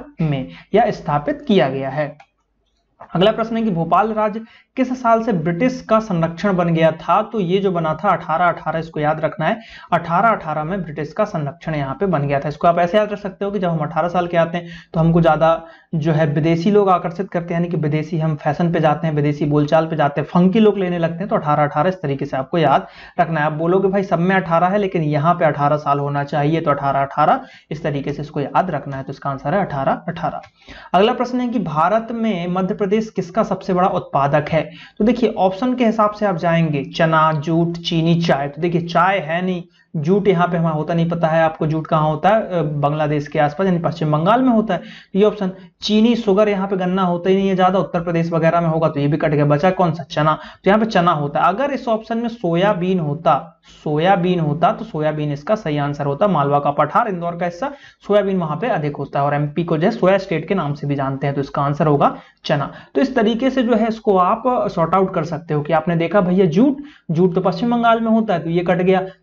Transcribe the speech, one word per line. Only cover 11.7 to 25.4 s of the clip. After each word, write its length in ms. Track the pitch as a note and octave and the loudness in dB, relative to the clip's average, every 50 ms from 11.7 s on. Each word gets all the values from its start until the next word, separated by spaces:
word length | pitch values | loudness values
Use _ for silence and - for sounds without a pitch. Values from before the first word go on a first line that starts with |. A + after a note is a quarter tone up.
| D#3 | -4
यहाँ 220 | D3 C#3 C3+ C3+ - | -4 -4 -4 -4 -4
पे 60 | G3 | -2
बन 220 | F#3+ E3+ C#3+ C#3+ C#3 | 0 0 0 0 0
गया 120 | C#3 C#3 | 0 -2
था। 100 | - D3+ | -2 -4
इसको 180 | C#3+ - - F3 | -8 0 2 2
आप 120 | E3+ F3 | 4 4
ऐसे 180 | F3 F3 G3 G#3+ | 2 2 2 0
याद 140 | G#3+ G3+ | 0 0
रख 80 | G#3 F#3+ | -4 -8
सकते 260 | - F#3+ F#3+ - G3 | -10 -12 -8 -6 -6
हो 60 | G3+ | -4
कि 80 | G3+ G#3 | -4 -2
जब 100 | F#3 F3 | -2 -2
हम 100 | E3 D#3 | -2 -2
अठारह 280 | D3 C#3+ - D#3+ D#3+ F3 | -4 -4 -2 -2 -2 0
साल 200 | F3 F3+ F3 E3+ | 0 -2 -2 0
के 100 | F3 E3+ | 2 0
आते 200 | E3 E3 E3+ F3 | 0 0 -2 -8
हैं 100 | E3+ - - - - _ - | -8 -8 -16 -18 -20 _ -2
तो 60 | E3+ | 2
हमको 220 | D#3+ E3 E3 F3 | 2 4 4 6
ज़्यादा 440 | E3 D#3+ D3+ D#3 E3 D#3+ E3 D#3+ - - - - _ - - | 6 4 4 4 4 4 2 2 -2 -14 -20 -20 _ -6 -6
जो 160 | D#3+ C#3+ E3 | -2 0 0
है 160 | D3+ D#3 D#3+ D3 | 2 2 2 2
विदेशी 440 | C#3+ - D3+ E3 E3+ E3+ E3+ G#3 | 0 0 2 2 0 2 2 2
लोग 180 | G3+ G#3 G3+ F#3+ | 4 4 4 4
आकर्षित 400 | F3+ E3+ F3 F3 E3+ - F#3+ - | 2 2 0 -4 -6 -6 -8 -6
करते 240 | - F3 E3+ F3 F3 | -4 -6 -6 -4 -4
हैं, 80 | E3+ | -2
यानी 100 | E3+ E3+ | -2 -2
कि 60 | E3 D#3 | -2 -2
विदेशी 420 | D3 D3 D3 D#3 D3+ - F#3 D#3 | -2 0 -2 -2 -4 -2 -4 -2
हम 160 | D#3 D#3+ D3+ | -2 -2 -2
फैशन 360 | D3 - D3+ D3 - F3 E3+ | -2 -2 -4 -2 0 0 0
पे 80 | E3+ E3 | 2 2
जाते 280 | D3+ D3+ D3 D#3 E3 D#3+ | 2 2 2 2 -2 -2
हैं, 60 | D3+ | 0
विदेशी 320 | D3 C#3+ D3 D3 D3 D#3+ | 0 0 0 0 0 0
बोलचाल 400 | C#3+ D3 D3 D3 D3 E3 D#3+ E3 | 0 2 2 2 4 2 2 2
पे 100 | D#3+ E3 | 2 0
जाते 260 | D3+ D3 C#3+ C#3+ D#3 | 0 0 0 0 -2
हैं, 60 | C#3+ - | -6 0
फंकी 320 | - F3+ F3+ F#3 F#3 A3+ | 2 4 4 4 4 6
लोग 180 | G#3+ G#3 G3 G3 | 4 4 4 2
लेने 200 | F#3 F3+ F3 F3 | -2 -2 -2 -2
लगते 200 | E3 D#3+ E3+ E3+ | -2 -2 -2 -4
हैं। 100 | F#3+ G#3+ | -6 -2
तो 80 | A#3 | -2
अठारह 280 | F3+ D#3+ D3+ D3 D3 D3 | -2 0 0 2 2 2
अठारह 260 | C#3+ - D3+ D#3 F#3+ | 0 2 0 0 0
इस 120 | F#3 F#3 | 0 -2
तरीके 240 | - C#3+ C#3 C3+ C#3+ | -4 -4 -4 -4 -4
से 120 | C#3 - C3+ | -6 -4 -6
आपको 200 | C3+ - - F3 | -6 -2 0 2
याद 300 | D#3 C3+ C#3+ F#3 F#3+ - - - - - - - | 2 4 2 2 0 -4 -18 -20 -20 -16 -2 -2
रखना 200 | E3+ D#3 E3 D3+ | 0 0 0 -2
है। 60 | D3 | 0
आप 80 | D#3 D3+ | -2 -2
बोलोगे, 340 | D3+ E3 E3+ F#3 G3 G3 F#3+ | -2 0 2 2 2 2 2
"भाई, 160 | F#3+ G3+ F#3+ | 0 0 0
सब 160 | G3 F#3+ E3 | 0 0 0
में 160 | E3+ F#3 F#3+ | 0 2 2
अठारह 320 | F#3+ E3+ E3+ E3 E3 F3 F#3 | 0 0 0 0 2 2 2
है, 100 | G3 G#3+ | 0 0
लेकिन 240 | G3+ F#3+ - F3 | -2 0 -2 -2
यहाँ 320 | D#3 D3 D3+ D3 D3 F3 F3 | -2 0 0 0 2 2 2
पे 120 | E3+ | 2